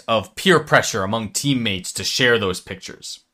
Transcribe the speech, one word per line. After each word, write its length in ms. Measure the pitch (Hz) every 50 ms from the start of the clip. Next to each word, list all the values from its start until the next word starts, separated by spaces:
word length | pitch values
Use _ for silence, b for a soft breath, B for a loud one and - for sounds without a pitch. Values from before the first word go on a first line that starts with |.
| -
of 260 | - 113 110 101 - -
peer 240 | - - 190 175 151
pressure 440 | 151 - 151 127 - - - 107 95
among 260 | 95 110 113 113 98
teammates 640 | - - - 143 139 127 113 107 98 90 90 - -
to 100 | - 95
share 360 | - - - 131 123 117 113
those 220 | 104 92 90 -
pictures. 580 | - - 101 90 - - - - - - - - _ _